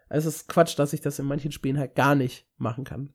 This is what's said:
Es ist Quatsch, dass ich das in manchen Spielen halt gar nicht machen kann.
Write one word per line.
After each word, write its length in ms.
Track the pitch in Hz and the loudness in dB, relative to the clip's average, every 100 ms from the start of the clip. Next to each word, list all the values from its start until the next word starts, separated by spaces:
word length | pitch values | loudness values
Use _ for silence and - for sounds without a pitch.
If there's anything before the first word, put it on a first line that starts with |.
| - | -4
Es 160 | 147 156 | -2 -2
ist 200 | 147 - | -4 0
Quatsch, 300 | 180 165 - | 4 4 2
dass 140 | 143 | 0
ich 80 | 151 | -2
das 180 | 147 139 | -4 -4
in 60 | 139 | -4
manchen 240 | 143 147 | -2 -4
Spielen 280 | - 135 143 | -4 -2 -2
halt 160 | 131 - | -2 2
gar 180 | 135 | 4
nicht 320 | 143 123 - _ - | 4 2 -4 _ -6
machen 260 | 117 117 | -6 -4
kann. 300 | 135 76 139 | -8 -10 -12